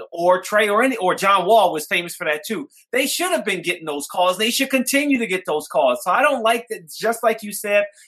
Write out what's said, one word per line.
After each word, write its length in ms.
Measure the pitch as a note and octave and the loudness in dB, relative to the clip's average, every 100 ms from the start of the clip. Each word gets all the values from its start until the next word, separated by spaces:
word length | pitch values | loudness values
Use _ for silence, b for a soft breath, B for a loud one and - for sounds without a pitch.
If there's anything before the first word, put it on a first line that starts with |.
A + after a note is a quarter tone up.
| - | -12
or 300 | E3+ F3 F#3 | -2 2 2
Trae 280 | - G#3 G#3 | 2 0 2
or 140 | G#3 | 2
any, 140 | C4 A#3 | 0 0
or 180 | F#3 E3 | 0 0
John 300 | G3 G3 F3+ | 2 2 4
Wall 260 | A3+ F3+ | 4 4
was 160 | D#3 - | 0 -2
famous 280 | F#3 F3 - | -4 -4 -6
for 100 | E3 | -4
that 180 | D3+ - | -4 -4
too. 220 | G#3+ - b _ | -8 -8 b _
They 160 | A#3+ C#4+ | -2 -2
should 240 | - F4+ | -2 -2
have 140 | D#4+ G#3 | -2 -2
been 160 | F#3+ | -4
getting 240 | D3+ - D#3 | -4 -6 -6
those 220 | D3 - | -8 -6
calls. 300 | - F3+ F3+ | 0 0 2
They 140 | A3+ | 0
should 180 | A#3+ C4+ | 0 0
continue 500 | C4 B3 C#4 D4 C4 | 0 2 0 2 0
to 80 | A3 | 0
get 180 | F#3 - | -4 -2
those 220 | D3+ D3 | -4 -2
calls. 360 | E3 C#3 - | 2 2 2
So 80 | F#3 | 0
I 100 | G3+ | 2
don't 220 | D4 C4 | 2 2
like 240 | A3 A#3+ - | 0 0 -4
that, 220 | G3 D#3+ | -12 -12
just 320 | - G#3+ A#3 | -6 -4 0
like 200 | A#3 A3 | 0 -2
you 100 | G#3 | -6
said, 320 | G3+ G#3 G#3 G3+ B | -10 -2 0 0 B